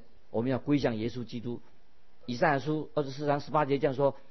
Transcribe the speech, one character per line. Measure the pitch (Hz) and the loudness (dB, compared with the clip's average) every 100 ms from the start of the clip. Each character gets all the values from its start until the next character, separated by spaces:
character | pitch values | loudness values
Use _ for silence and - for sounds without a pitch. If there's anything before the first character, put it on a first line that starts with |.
| - - - | -10 -12 -4
我 | 110 | -2
们 | 123 | 0
要 | 123 | 0
归 | - 147 | 2 4
向 | 131 113 | 4 2
耶 | 113 | -2
稣 | 123 | -4
基 | 110 120 | -6 -6
督。 | 113 120 - - - - - - - | -6 -6 -8 -12 -14 -12 -12 -10 -6
以 | 120 | 2
赛 | 175 | 4
亚 | 139 | 4
书 | 127 156 143 | 2 -2 0
二 | - | -2
十 | 139 | -2
四 | 135 147 | -2 0
章 | 143 | 0
十 | - | 2
八 | 151 | 2
节 | 147 139 | 4 4
这 | 147 | 2
样 | |
说 | 127 139 - - | 4 2 2 -6